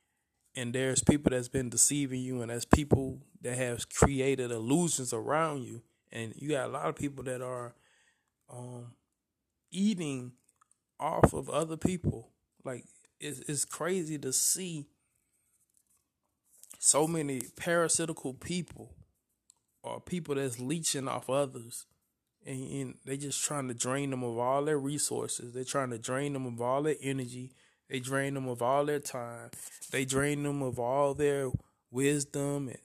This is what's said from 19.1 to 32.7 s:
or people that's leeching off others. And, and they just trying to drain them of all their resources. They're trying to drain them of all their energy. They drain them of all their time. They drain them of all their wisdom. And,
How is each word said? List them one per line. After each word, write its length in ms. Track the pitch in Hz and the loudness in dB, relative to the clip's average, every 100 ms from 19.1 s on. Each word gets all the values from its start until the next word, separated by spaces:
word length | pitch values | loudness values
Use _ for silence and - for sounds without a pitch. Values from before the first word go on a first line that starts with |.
| _ _ _ _ _ _ _ | _ _ _ _ _ _ _
or 180 | 120 117 | -10 -8
people 360 | - 180 156 139 | -6 -6 -2 0
that's 240 | 135 117 | 0 -2
leeching 480 | 123 170 156 143 131 | -4 -2 0 -2 -2
off 220 | 120 120 | -4 0
others. 560 | 135 139 127 117 - - _ _ _ _ _ - | 2 2 -2 -12 -12 -14 _ _ _ _ _ -8
And, 260 | 131 131 | -6 -4
and 240 | 139 127 131 131 | -4 -4 -8 -8
they 120 | 139 | -6
just 260 | 143 - | -4 -2
trying 260 | - 147 127 | -2 -2 -4
to 40 | |
drain 380 | 117 123 139 139 | -2 0 0 0
them 120 | 127 | -2
of 140 | 123 117 | -2 0
all 260 | 123 139 | 2 2
their 140 | 147 151 | 2 2
resources. 760 | 135 147 - 120 117 - 123 | 0 0 0 0 -2 -6 -6
They're 100 | 123 | -8
trying 260 | 131 143 127 | -2 0 0
to 80 | 117 | -2
drain 360 | 117 131 143 | -2 0 0
them 120 | 135 127 | -2 -4
of 160 | 117 | -2
all 220 | 120 135 | 2 2
their 140 | 151 147 | 2 0
energy. 520 | 135 135 123 123 127 - _ _ _ | 0 -2 -4 -8 -12 -14 _ _ _
They 100 | 135 | -6
drain 360 | 127 135 139 139 | -2 0 0 -2
them 120 | 127 | -4
of 140 | 123 | 0
all 240 | 120 139 147 | 4 4 4
their 140 | 147 | 0
time. 500 | - 131 120 117 117 - - - - | -2 -8 -8 -10 -14 -14 -16 -16 -6
They 140 | 131 135 | -2 2
drain 380 | 131 143 147 | 2 2 2
them 180 | 143 143 | 0 0
of 180 | 131 120 | -2 0
all 340 | 120 135 143 | 0 4 4
their 360 | 139 147 139 131 - - _ _ | 4 4 4 0 -2 -6 _ _
wisdom. 800 | 120 139 147 139 143 143 143 | 2 4 4 2 -2 0 0
And, 80 | 135 | -4